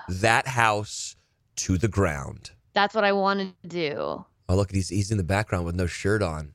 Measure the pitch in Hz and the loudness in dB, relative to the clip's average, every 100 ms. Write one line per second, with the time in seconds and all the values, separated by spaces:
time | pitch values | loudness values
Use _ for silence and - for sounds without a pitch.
0 | - 92 113 120 135 123 113 104 104 - | -8 0 4 4 2 2 4 2 -2 -10
1 | - - _ _ _ - - 92 110 95 | -12 -14 _ _ _ -8 0 2 2 2
2 | 90 71 69 - - _ _ 202 202 220 | 2 0 -8 -12 -18 _ _ 0 2 2
3 | 202 202 190 196 190 180 175 175 151 127 | 2 4 2 0 -4 -10 -8 -4 -2 -2
4 | 73 78 - _ - 92 98 95 87 98 | -4 -6 -10 _ 0 0 2 -2 -2 -2
5 | 98 107 80 98 110 92 85 87 87 - | 0 -2 0 -2 0 -2 -2 -2 -2 -2
6 | 98 107 90 76 73 | 0 2 0 -4 -10